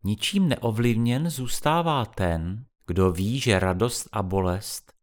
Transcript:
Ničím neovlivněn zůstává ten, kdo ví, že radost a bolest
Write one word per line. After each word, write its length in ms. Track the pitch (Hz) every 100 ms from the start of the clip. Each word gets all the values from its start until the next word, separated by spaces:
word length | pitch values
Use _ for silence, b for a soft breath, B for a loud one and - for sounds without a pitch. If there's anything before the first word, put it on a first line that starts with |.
Ničím 440 | 104 107 - 202 180
neovlivněn 800 | - 117 110 120 110 117 123 165
zůstává 760 | 131 127 - 151 165 165 143
ten, 600 | 110 - 92 82 82 101 - _ -
kdo 260 | 87 92
ví, 280 | 87 98 135
že 180 | 123 95
radost 500 | 95 90 120 - -
a 100 | 104
bolest 720 | 92 95 92 92 - - - _